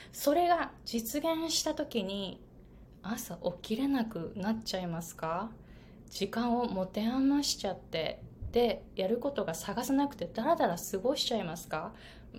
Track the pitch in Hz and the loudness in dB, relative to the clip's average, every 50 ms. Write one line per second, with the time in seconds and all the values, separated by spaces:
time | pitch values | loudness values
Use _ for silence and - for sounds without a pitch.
0 | - - - - - 285 302 349 349 349 349 320 269 262 - - - - - 233 | -16 -14 -10 0 4 4 6 6 6 6 4 4 2 -2 -6 -10 -8 -4 -4 -2
1 | 226 - - 294 302 330 330 320 330 320 - - - 311 294 302 294 - - 220 | -2 -2 -2 0 0 0 0 0 0 0 0 0 0 0 0 -2 -2 -2 -2 -2
2 | 185 190 196 202 196 185 - - - - - - - - - - - - - - | -2 -2 -2 -4 -4 -6 -8 -10 -16 -20 -20 -20 -20 -20 -20 -20 -20 -20 -18 -12
3 | - 180 233 - - - 175 - - 180 175 - - - 220 247 277 277 277 254 | -8 -6 -6 -6 -6 -8 -10 -6 -4 -4 -4 -4 -4 -4 -2 0 2 2 2 2
4 | 220 220 - 170 160 - - 196 185 214 226 226 - - - 190 180 170 165 170 | 2 0 -2 -4 -6 -6 -4 -2 -2 0 0 -2 -2 -4 -4 -2 -2 -2 -2 -4
5 | 170 - - - 160 160 165 180 214 226 - - - - - - - - - - | -4 -6 -6 -4 -2 -2 -2 -2 -4 -6 -8 -14 -18 -20 -20 -20 -20 -20 -20 -20
6 | - - - - 196 196 - 226 240 240 233 247 240 226 190 190 185 185 - 214 | -18 -14 -6 -4 -4 -2 0 0 2 2 2 2 2 0 0 -2 -2 -2 -2 0
7 | 214 226 254 269 269 277 285 294 269 - - - - 196 175 - - - - 165 | 0 2 2 4 4 6 6 4 4 2 0 -2 -2 -4 -4 -6 -6 -4 -4 -2
8 | 156 - - - - - - - - - - 233 240 226 190 - - - - - | -2 -2 -4 -6 -10 -16 -10 -8 -6 0 4 4 4 4 2 0 -6 -6 -2 0
9 | 190 185 233 247 247 277 277 220 190 170 165 - - - 185 226 254 262 269 269 | 0 2 2 0 0 0 0 0 -2 -2 -2 -4 -4 -4 -2 -2 0 2 4 4
10 | 285 269 - - 175 - - 226 233 302 339 330 277 196 175 - - - - 190 | 4 2 0 -4 -8 -6 -4 0 2 4 4 6 4 4 2 0 -2 -4 -2 0
11 | 196 254 294 - - - 233 214 185 165 165 170 - - 165 156 170 214 - - | 2 2 2 2 2 2 0 0 0 -2 -4 -6 -6 -4 -4 -4 -4 -6 -8 -12
12 | - - - - - - - | -16 -18 -18 -18 -18 -14 -6